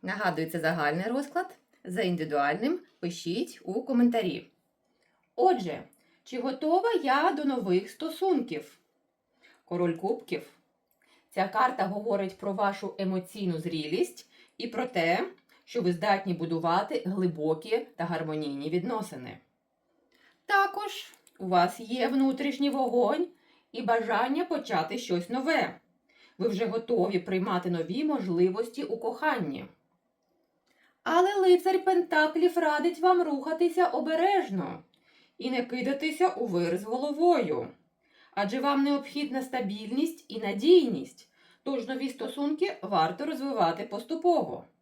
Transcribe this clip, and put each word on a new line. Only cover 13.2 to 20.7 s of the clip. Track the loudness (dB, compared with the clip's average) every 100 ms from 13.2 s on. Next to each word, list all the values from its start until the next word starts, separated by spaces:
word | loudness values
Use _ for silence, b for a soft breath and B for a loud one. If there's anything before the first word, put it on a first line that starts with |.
| -6 -6 -4 -2
зрілість | -4 -6 -4 -2 -2 -4 -20 b b b
і | -10
про | -6 -4
те, | 0 2 0 -2 -8 _ b
що | _ -2
ви | 0
здатні | 0 2 0 0
будувати | -4 -2 -2 2 0 0 -4 -4
глибокі | 0 -2 0 -2 -2 0 -4 -4 -8
та |
гармонійні | -4 -4 -2 -4 -4 -6 -4
відносини. | -2 -2 -4 -6 -10 -14 -16 _ _ _ _ _ _ _ b b b _
Також | 2 2